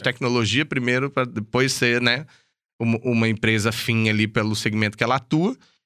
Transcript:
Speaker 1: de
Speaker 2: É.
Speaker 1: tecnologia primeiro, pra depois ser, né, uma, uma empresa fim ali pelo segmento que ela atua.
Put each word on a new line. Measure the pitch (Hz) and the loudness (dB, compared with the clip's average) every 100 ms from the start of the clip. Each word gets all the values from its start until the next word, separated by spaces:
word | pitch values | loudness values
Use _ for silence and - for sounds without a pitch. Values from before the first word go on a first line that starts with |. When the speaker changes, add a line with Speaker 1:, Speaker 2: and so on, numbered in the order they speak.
Speaker 1:
de | 131 | -2
Speaker 2:
É. | |
Speaker 1:
tecnologia | 123 127 120 107 120 147 | -2 0 0 2 0 -2
primeiro, | 143 123 127 139 | -2 0 0 0
pra | 139 123 | -2 -4
depois | 113 107 123 131 | -6 -4 0 0
ser, | - 120 120 | 2 2 2
né, | 120 123 156 _ _ _ _ - | 2 0 -4 _ _ _ _ -4
uma, | 117 113 | 0 0
uma | 123 117 113 | 0 0 2
empresa | 110 110 110 107 | 0 0 2 0
fim | 113 - 113 113 | -2 -2 0 2
ali | 107 107 | 2 0
pelo | 117 107 107 | 0 -2 -2
segmento | - 107 107 101 | -2 0 -2 0
que | |
ela | 117 131 | -2 -2
atua. | - 156 185 262 _ _ | 0 0 0 -2 _ _